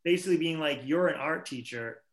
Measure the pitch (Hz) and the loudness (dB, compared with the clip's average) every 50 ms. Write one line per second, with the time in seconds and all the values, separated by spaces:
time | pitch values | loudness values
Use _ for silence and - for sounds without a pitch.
0 | _ 170 175 180 180 190 180 160 160 165 165 160 156 147 143 123 120 135 151 170 | _ 2 2 2 4 2 2 2 2 0 0 0 0 0 0 -2 0 0 2 4
1 | 180 170 - - 135 151 160 165 - - 135 123 117 - 123 120 117 117 113 - | 4 2 2 0 0 -2 -2 -2 -4 -8 -10 -8 -8 -8 -8 -6 -6 -8 -10 -12
2 | _ _ | _ _